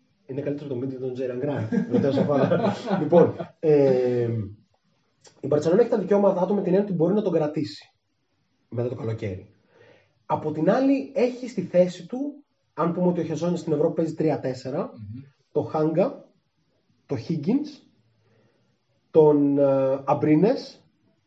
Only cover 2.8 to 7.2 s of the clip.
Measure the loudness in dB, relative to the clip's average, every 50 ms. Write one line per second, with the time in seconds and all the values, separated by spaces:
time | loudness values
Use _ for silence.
2.8 | -4 -4 -4 -2 0 4 6 6 6 6 2 -4 -10 -14 -10 _ 2 4 4 6
3.8 | 6 4 4 2 2 0 0 0 0 -2 -2 -4 -6 -8 -10 -18 _ _ _ _
4.8 | _ _ _ _ _ _ _ _ _ -20 _ _ -4 -2 0 0 2 2 4 4
5.8 | 4 4 2 -2 0 2 2 4 4 4 2 2 0 0 0 0 0 2 2 2
6.8 | 0 0 0 0 0 2 2 0